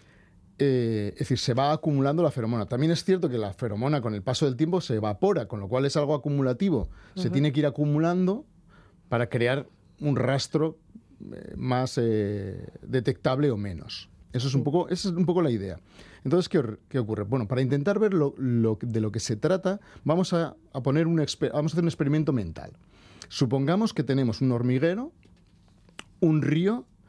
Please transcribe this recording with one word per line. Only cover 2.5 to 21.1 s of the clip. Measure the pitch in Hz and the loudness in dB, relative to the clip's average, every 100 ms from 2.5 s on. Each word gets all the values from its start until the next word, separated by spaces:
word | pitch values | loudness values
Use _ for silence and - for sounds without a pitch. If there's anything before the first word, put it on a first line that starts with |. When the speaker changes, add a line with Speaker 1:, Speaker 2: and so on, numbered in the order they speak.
| 117 98 | -2 -2
Speaker 1:
También | 123 160 | 0 0
es | 170 | 0
cierto | - 185 165 | 2 0 0
que | 120 | -2
la | 101 | -4
feromona | - 120 101 135 147 | -4 -4 -2 0 0
con | 113 104 | -2 -4
el | |
paso | 95 120 147 | -2 0 0
del | 127 | 0
tiempo | 160 180 | 0 0
se | - 113 | -2 -2
evapora, | 107 104 196 165 101 | -2 0 0 0 -2
con | 107 | -8
lo | 98 | -4
cual | 127 139 | 0 0
es | 151 | 0
algo | 143 147 | 0 0
acumulativo. | 151 143 131 123 196 131 92 - - 190 | 0 0 0 2 2 0 -2 -10 -14 -6
Se | 123 | -2
Speaker 2:
Ujú. | |
Speaker 1:
tiene | 139 147 | 2 2
que | 135 | 2
ir | 143 | 0
acumulando | 147 147 147 165 180 180 226 - - - - - _ - | 0 0 2 2 2 0 0 -6 -20 -20 -20 -20 _ -2
para | 117 120 | -2 0
crear | 120 120 135 - - _ - | 0 0 0 -6 -16 _ -6
un | 147 120 | 0 0
rastro, | 120 135 - 151 156 - - - - - - | 2 0 0 0 0 -4 -18 -20 -20 -20 -16
eh, | - - - | -16 -14 -6
más, | 123 127 127 - | 0 0 0 0
eh, | 117 107 101 104 98 92 - - | 2 2 0 -4 -8 -10 -14 -16
detectable | - 127 139 - 143 131 147 | -4 -2 0 0 0 2 2
o | 104 | 0
menos. | 104 82 - - - - - | -4 -8 -12 -16 -18 -20 -8
Eso | 127 131 | -4 0
es | 131 | 0
un | |
Speaker 2:
Sí. | 139 | 2
Speaker 1:
poco, | 170 - | 2 0
esa | 180 196 | -2 -2
es | 170 | 0
un | 170 | 2
poco | 175 | 2
la | 156 | 2
idea. | 113 95 82 - - - - | 0 -4 -10 -16 -20 -20 -10
Entonces, | 135 175 170 | 0 0 2
¿qué | 170 | 0
or-, | 113 104 - | 0 -4 -6
qué | 104 | -4
ocurre? | 104 104 | -2 -4
Bueno, | 101 131 101 | -2 -2 0
para | 127 | 0
intentar | 131 143 143 202 | 0 0 0 2
ver | 214 | 2
lo, | 185 143 - | 2 0 0
lo, | 131 117 113 107 | 0 2 2 0
de | 123 110 | -2 -2
lo | 107 | -2
que | 107 | -2
se | - 107 | -4 -2
trata, | 156 190 185 202 - - | 0 0 -2 -4 -8 -6
vamos | 139 170 180 | 0 0 2
a, | 170 160 - - | 0 -2 -6 -14
a | 135 | -6
poner | 135 147 | 0 2
un | 165 | 2